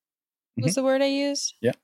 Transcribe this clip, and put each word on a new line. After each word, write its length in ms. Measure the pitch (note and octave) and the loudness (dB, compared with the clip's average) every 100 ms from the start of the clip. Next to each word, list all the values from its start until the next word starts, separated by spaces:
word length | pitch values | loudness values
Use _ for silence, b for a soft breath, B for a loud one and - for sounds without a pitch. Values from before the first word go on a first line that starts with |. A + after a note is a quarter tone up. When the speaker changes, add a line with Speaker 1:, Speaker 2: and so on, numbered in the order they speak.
| _ _ _ _ _ - | _ _ _ _ _ -4
Speaker 1:
was 160 | A#2+ | -2
Speaker 2:
Mm-hmm. 80 | A#3 | 0
Speaker 1:
the 40 | |
word 180 | C4 C4+ | 2 2
I 40 | C#4 | 2
used. 480 | C#4 C#4+ C#4+ - - | 0 -2 -2 -6 -4
Speaker 2:
Yeah. 120 | A3+ - | -4 -2